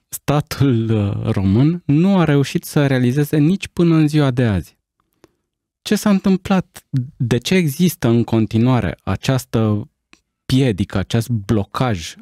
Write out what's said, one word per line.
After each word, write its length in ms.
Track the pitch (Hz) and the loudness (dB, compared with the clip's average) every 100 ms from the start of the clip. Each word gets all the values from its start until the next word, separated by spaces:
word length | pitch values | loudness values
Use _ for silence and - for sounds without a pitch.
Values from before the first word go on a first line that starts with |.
| - | -18
statul, 840 | - - 147 - - 139 113 113 | -12 -2 -2 -2 -2 0 2 0
uh, 420 | 110 101 104 110 | 0 -2 -2 -4
român 500 | 107 95 107 147 175 - | 0 2 4 2 0 0
nu 320 | 147 190 190 | 2 2 2
a 60 | |
reușit 400 | 156 143 135 160 | 2 2 0 -4
să 220 | - 147 139 | -4 -2 0
realizeze 500 | 127 123 143 143 156 | 2 0 0 0 2
nici 320 | 147 190 - | 2 0 -6
până 260 | - 170 | 0 2
în 140 | 160 151 | 4 2
ziua 220 | 151 139 | 2 0
de 140 | 123 | 0
azi. 320 | 120 165 - _ _ _ _ _ - _ _ _ _ _ | 0 0 -4 _ _ _ _ _ -20 _ _ _ _ _
Ce 120 | - | -6
s-a 160 | 214 214 | -2 0
întâmplat? 760 | 190 196 185 - 190 - - - 135 123 - | 2 2 0 0 -2 -2 -14 -6 -6 -6 -6
De 220 | 120 120 | -2 -2
ce 160 | - | 0
există 540 | 185 156 135 175 - 120 | 0 0 0 0 0 0
în 160 | 117 | 0
continuare 720 | 107 113 107 113 123 123 95 - | 2 0 0 0 2 2 -2 -6
această 840 | - 95 - 131 - 117 110 104 - _ _ _ _ _ - | -6 -4 -2 -4 -2 -2 0 -2 -6 _ _ _ _ _ -2
piedică, 520 | 131 135 95 98 98 | 0 2 0 -4 -4
acest 300 | 90 117 113 | -2 -4 -2
blocaj 840 | 113 98 110 101 - 127 92 80 - | -6 -2 -2 -2 -4 -2 -4 -8 -12